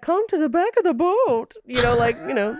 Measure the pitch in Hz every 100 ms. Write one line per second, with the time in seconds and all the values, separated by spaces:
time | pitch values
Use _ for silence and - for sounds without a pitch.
0 | - 349 440 370 302 269 381 480 370 240
1 | 349 415 508 233 - - - 247 240 240
2 | 233 233 320 254 202